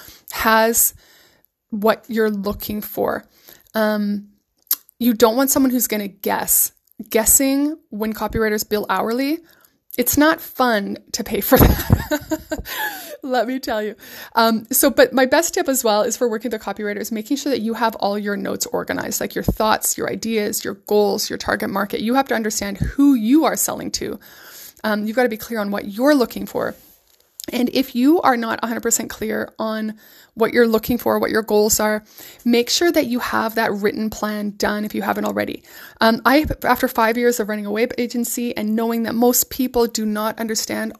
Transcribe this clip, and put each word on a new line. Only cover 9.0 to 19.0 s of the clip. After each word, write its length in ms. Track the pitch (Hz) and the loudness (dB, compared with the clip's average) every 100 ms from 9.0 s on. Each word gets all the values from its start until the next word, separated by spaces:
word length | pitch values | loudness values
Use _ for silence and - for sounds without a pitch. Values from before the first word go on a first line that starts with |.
| 214 240 277 330 - _ _ _ _ - | 0 0 0 -2 -6 _ _ _ _ -2
it's 200 | 240 - | 0 4
not 220 | 302 320 | 4 2
fun 580 | - - 254 214 202 208 - | -4 -2 0 0 -2 -8 -8
to 100 | - | -10
pay 200 | 214 202 | -4 -4
for 160 | - 254 | 2 6
that. 1080 | - - - - - 302 - 311 - 302 - - 440 807 719 605 | 6 4 2 0 0 -6 -4 -8 -6 -10 -8 -6 -6 -8 -14 -12
<laughs> 0 | |
Let 220 | 277 254 220 | -4 -2 0
me 140 | 262 | -4
tell 240 | 269 220 | -4 -4
you. 120 | 214 220 - - - - | -4 -8 -16 -18 -4 2
Um, 300 | 226 220 220 | 2 2 -2
so, 180 | - 294 | 2 2
but 220 | 240 262 | 6 4
my 140 | 254 262 | 4 2
best 280 | 294 330 | 2 2
tip 140 | 381 339 | -2 -2
as 160 | 262 | 0
well 180 | 226 208 | 2 2
is 140 | 214 226 | 0 0
for 140 | 240 | -2
working 200 | 220 233 | -2 -4
with 120 | 214 | -6
copywriters, 500 | - 202 208 208 220 | -6 -6 -6 -6 -6
making 260 | 220 220 285 | -6 -4 -4
sure 140 | 294 | -2
that 80 | 240 | -2
you 140 | 214 | -2
have 220 | 226 233 220 | 0 -2 0
all 200 | 202 202 | -2 -2
your 200 | 208 202 | -2 -4
notes 280 | - 196 - | -4 -6 -4
organized, 520 | 180 - 180 | -4 -2 -4